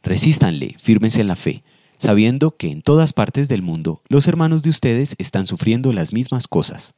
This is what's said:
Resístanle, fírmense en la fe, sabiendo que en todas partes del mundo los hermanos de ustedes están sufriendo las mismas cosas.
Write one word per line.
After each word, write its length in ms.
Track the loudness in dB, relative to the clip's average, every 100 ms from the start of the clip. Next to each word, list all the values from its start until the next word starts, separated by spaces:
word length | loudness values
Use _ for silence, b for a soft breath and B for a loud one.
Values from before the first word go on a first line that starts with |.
Resístanle, 720 | -2 0 2 2 0 0 -8 -6
fírmense 420 | 2 2 4 0
en 80 | -2
la 80 | -2
fe, 260 | -4 -6 b b b b
sabiendo 580 | 2 4 4 2 -2 _
que 140 | -8
en 120 | -4
todas 300 | 2 4 4
partes 360 | 0 -2 -2 -2
del 140 | -2
mundo 400 | -2 -4 -6 -8 _
los 180 | 2 4
hermanos 360 | 2 0 0
de 80 | 0
ustedes 440 | 0 0 -2 -4 -6
están 280 | -6 -4 -4
sufriendo 460 | -2 0 0 0
las 200 | -2 -2
mismas 340 | -4 -4 -6 -2
cosas. 480 | -4 -4 -10 -18